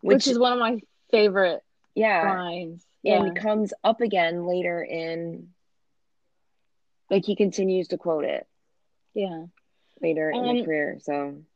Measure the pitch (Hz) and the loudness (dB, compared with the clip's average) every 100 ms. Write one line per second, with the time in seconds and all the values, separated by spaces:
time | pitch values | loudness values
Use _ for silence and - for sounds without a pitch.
0 | - 254 269 240 247 247 226 240 - _ | 6 4 4 2 2 4 0 0 -8 _
1 | _ 226 208 190 185 160 _ _ _ - | _ 4 4 4 2 0 _ _ _ -2
2 | 220 190 160 185 175 170 170 170 _ _ | 2 2 2 -2 -4 -6 -10 -14 _ _
3 | - 185 175 180 214 214 208 - 208 226 | 0 2 2 -2 -2 0 -2 0 0 0
4 | 233 196 165 175 175 180 175 170 - 165 | 0 2 0 0 -2 -2 -2 -4 -6 -8
5 | 165 165 170 165 170 _ _ _ _ _ | -6 -8 -8 -12 -18 _ _ _ _ _
6 | _ _ _ _ _ _ _ _ _ _ | _ _ _ _ _ _ _ _ _ _
7 | _ 196 185 196 202 - 190 185 170 170 | _ -2 0 0 0 2 0 0 -2 -6
8 | 175 160 143 71 - _ _ _ _ _ | -2 -2 -2 -6 -8 _ _ _ _ _
9 | _ - 196 165 170 _ _ _ _ _ | _ -6 -6 -6 -14 _ _ _ _ _
10 | 165 160 156 240 247 247 202 156 147 147 | -2 0 -2 -2 0 -2 0 -2 -2 -6
11 | - 143 143 143 156 | -6 -4 -4 -10 -20